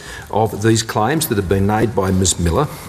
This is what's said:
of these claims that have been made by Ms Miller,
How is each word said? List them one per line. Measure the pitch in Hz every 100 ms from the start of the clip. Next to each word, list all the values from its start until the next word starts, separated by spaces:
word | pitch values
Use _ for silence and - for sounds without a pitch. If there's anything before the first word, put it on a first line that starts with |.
| - - -
of | 101 110 -
these | 110 113 113
claims | 120 107 160 170
that | 101
have | 92
been | 98 98
made | 107 113 101
by | 95
Ms | 95 92 -
Miller, | 85 85 147 -